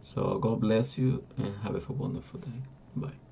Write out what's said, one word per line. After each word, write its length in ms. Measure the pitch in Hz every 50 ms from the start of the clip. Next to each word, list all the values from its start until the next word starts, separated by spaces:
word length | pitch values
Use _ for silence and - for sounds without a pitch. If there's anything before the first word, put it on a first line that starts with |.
So 380 | - - - - 101 - 98 98
God 220 | - 113 113 107
bless 360 | 107 107 110 113 123 - - -
you 260 | 131 127 139 - - - - -
and 160 | - 98 104 104 110
have 120 | 101 -
a 180 | - - - -
wonderful 460 | 139 - - - - - - - -
day. 240 | - - 113 123 135 - - - - - -
Bye. 260 | 143 147 147 - - - -